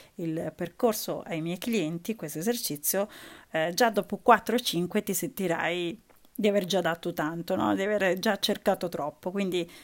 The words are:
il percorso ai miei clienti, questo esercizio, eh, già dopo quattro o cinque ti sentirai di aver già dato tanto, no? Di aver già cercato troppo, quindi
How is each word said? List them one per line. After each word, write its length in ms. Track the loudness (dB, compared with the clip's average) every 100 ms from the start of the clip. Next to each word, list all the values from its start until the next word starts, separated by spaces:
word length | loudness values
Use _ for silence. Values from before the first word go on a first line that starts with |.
| -16 -6
il 380 | -4 -2 -4 -6
percorso 680 | -8 0 0 0 -4 -6
ai 180 | -6 -4
miei 160 | -4 -4
clienti, 580 | -2 0 0 -2 -6 -6
questo 240 | -8 -4
esercizio, 680 | -2 -2 -4 -4 -2 0 -2 -6 -18 -20 -6
eh, 200 | -2 0
già 160 | 4 4
dopo 280 | 2 -2 2
quattro 380 | 6 6 6 0
o 40 |
cinque 440 | 0 0 0 0
ti 100 | 0
sentirai 880 | -2 -4 -2 -2 0 0 0 -2 -6 _ _ -12 0
di 120 | 2
aver 180 | 4 2
già 160 | 2
dato 320 | 2 0 -2
tanto, 420 | -2 -2 -4 -2 0
no? 200 | 2 2
Di 60 |
aver 360 | 2 2 2 2
già 180 | 0 0
cercato 500 | 0 2 2 2 -2
troppo, 440 | -4 -6 -6 -6
quindi 380 | -4 -2 -2 -4 -8